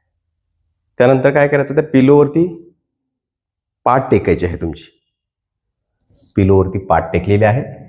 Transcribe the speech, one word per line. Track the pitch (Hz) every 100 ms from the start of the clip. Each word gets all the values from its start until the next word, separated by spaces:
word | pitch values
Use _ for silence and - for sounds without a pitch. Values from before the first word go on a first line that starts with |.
| _ _ _ _ _ _ _ _ _ _
त्यानंतर | 123 131 143
काय | 143 143
करायचं, | 147 139 143
त्या |
पिलोवरती | 147 131 131 143 143 160 165 - - _ _ _ _ _ _ _ _ _ _ _ -
पाठ | 131 131
टेकायची | 101 98 82 87
आहे | 80
तुमची, | 85 76 - _ _ _ _ _ _ _ _ _ _ _ _ _ _ -
पिलोवरती | 95 98 90 95 -
पाठ | 82 -
टेकलेली | 90 92 101 107
आहे. | 123 - -